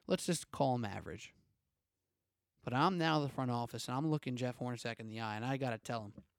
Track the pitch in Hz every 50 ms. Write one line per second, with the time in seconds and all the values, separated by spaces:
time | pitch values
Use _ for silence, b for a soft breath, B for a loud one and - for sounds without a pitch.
0 | b - - - - 180 170 - - - - - 143 131 123 120 113 101 98 92
1 | 80 82 85 104 - - - _ _ _ _ _ _ _ _ _ _ _ _ _
2 | _ _ _ _ _ _ _ _ _ _ _ _ - 120 120 131 156 185 190 175
3 | 160 160 156 151 143 131 - 143 131 123 120 120 117 - - 117 - - 127 139
4 | 156 156 151 151 - 135 123 117 127 123 123 - 123 123 120 117 - 117 113 -
5 | 113 107 110 113 113 107 107 107 117 131 139 131 135 123 113 107 - - 120 113
6 | 104 101 - - - _ _